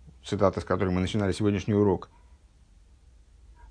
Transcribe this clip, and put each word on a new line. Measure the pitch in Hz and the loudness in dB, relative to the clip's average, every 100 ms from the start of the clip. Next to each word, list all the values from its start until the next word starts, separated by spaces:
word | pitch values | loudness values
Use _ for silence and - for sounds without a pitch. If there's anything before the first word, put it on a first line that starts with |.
| - - - | -20 -20 -8
цитата, | 101 98 101 | 0 2 2
с | - | -2
которой | 95 95 | -2 0
мы | 90 | 0
начинали | 92 110 98 | 0 0 -2
сегодняшний | 87 104 101 98 104 | 0 0 0 0 2
урок. | 104 87 - - - - - _ - - - - - - - - - - - | 4 2 -4 -20 -20 -20 -20 _ -20 -20 -20 -20 -20 -20 -20 -20 -20 -20 -20